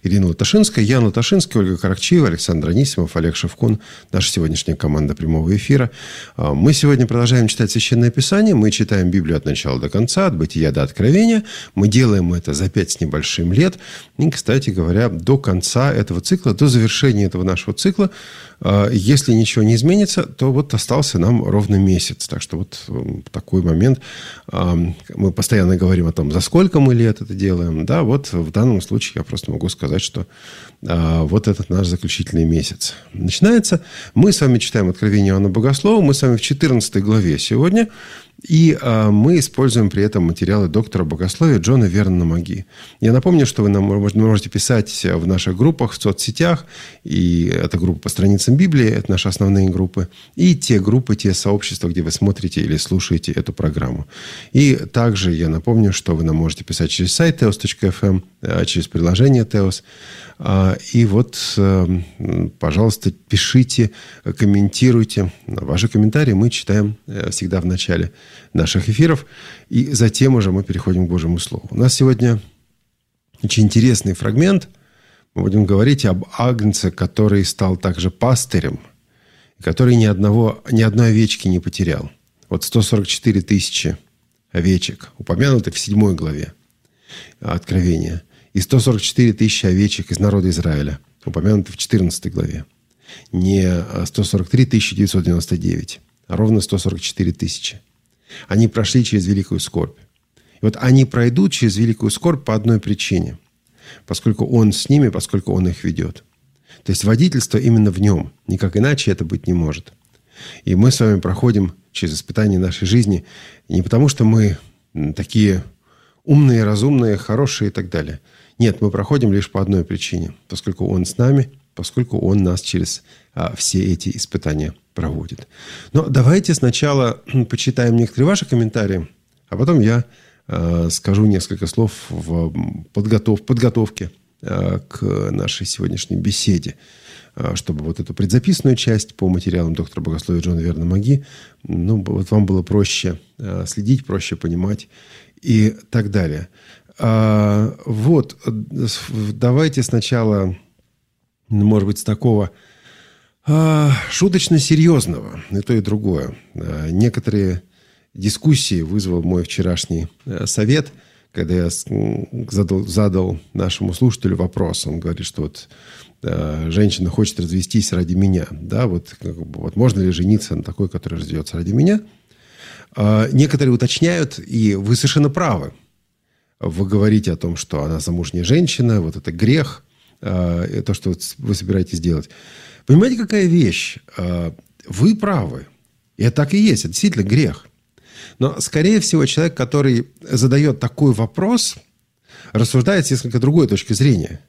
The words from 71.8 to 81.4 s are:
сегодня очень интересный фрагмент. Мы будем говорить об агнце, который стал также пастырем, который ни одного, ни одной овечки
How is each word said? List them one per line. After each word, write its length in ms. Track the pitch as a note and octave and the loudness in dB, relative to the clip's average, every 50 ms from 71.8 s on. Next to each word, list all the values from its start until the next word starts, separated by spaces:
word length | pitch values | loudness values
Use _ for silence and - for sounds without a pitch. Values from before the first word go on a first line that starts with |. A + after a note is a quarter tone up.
| A#2+ C3 - | 2 2 4
сегодня 440 | - C3+ C3 B2+ G#2+ B2 A#2+ A#2 G#2 - - _ _ _ _ _ _ _ _ _ _ _ _ _ _ _ _ _ _ | 4 4 2 4 4 2 0 0 0 -4 -12 _ _ _ _ _ _ _ _ _ _ _ _ _ _ _ _ _ _
очень 200 | - G#2 - A2 | -6 -2 2 2
интересный 500 | G#2+ G2+ - A2+ A2+ B2+ A#2 - - G2 | 2 4 4 4 4 4 2 2 0 -4
фрагмент. 560 | F2+ - - G#2+ G#2 B2+ E3 F#3+ G3 F3+ - - _ _ _ _ _ _ _ _ _ _ _ _ _ | -4 -2 -4 -2 2 2 2 4 2 0 -2 -6 _ _ _ _ _ _ _ _ _ _ _ _ _
Мы 60 | F#2 | -4
будем 240 | F#2 G2 F#2+ G#2+ G#2 | -2 0 2 2 2
говорить 400 | F#2 G2+ G2 A2+ C3+ C#3+ C#3 - | 4 4 4 4 4 2 2 2
об 220 | G#2 F2+ F#2 - - - | 0 0 -2 -4 -10 -4
агнце, 540 | - A#2 B2 B2 A2+ G#2 G#2+ G2 - - F#2 | -2 0 0 0 2 0 0 0 0 -4 -4
который 520 | - - F#2 F2 _ - G#2+ G#2 G2+ G2+ | -2 -4 -6 -4 _ 0 2 2 4 2
стал 360 | F#2 - - - G2 F#2+ F#2 F2+ | 0 -2 -2 -2 -2 -2 -2 -2
также 320 | - F#2+ E2 D#2+ F2 F#2 | -2 -4 -4 -2 -4 -4
пастырем, 720 | - _ A#2 B2 B2+ B2 - - - E3 - - - - - - _ _ _ _ _ _ _ _ _ _ _ _ _ _ | -2 _ 2 2 2 0 0 -2 -2 -2 -2 -2 -8 -8 -14 -20 _ _ _ _ _ _ _ _ _ _ _ _ _ _
который 340 | - - - - C3 B2 B2 | -6 -4 0 2 4 4 6
ни 80 | A#2 A2 | 4 4
одного, 580 | G#2 G2+ F#2 G2+ G#2 G#2 A#2 A#2 G#2+ G#2 - _ - | 2 2 2 2 2 2 2 2 0 -2 -4 _ -2
ни 120 | A#2 A2+ | 2 2
одной 260 | A2+ A2 G2+ A2+ A#2+ A2+ | 2 2 2 2 2 4
овечки 360 | G#2+ A2 A2+ G2+ - - | 4 4 2 0 -2 -4